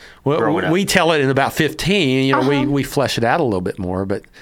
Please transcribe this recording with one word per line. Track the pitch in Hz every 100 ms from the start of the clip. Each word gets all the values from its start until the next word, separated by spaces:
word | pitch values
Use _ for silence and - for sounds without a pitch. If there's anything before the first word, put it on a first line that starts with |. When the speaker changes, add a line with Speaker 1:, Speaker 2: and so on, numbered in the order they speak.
| - -
Speaker 1:
but | 135
w-, | 147
Speaker 2:
growing | 110 175 185
up. |
Speaker 1:
we | 180 196
tell | 190 160
it | 156
in | 135
about | 135 123
fifteen. | - 147 151 156 202 135 131 135
You |
know, | 135 131
we, | 143
Speaker 3:
Uh-huh. | 143
Speaker 1:
we | 139
flesh | 131 147 120 -
it | 117
out | 170
a |
little | 131 95
bit | 92 -
more, | 90 92 98
but | 98 - -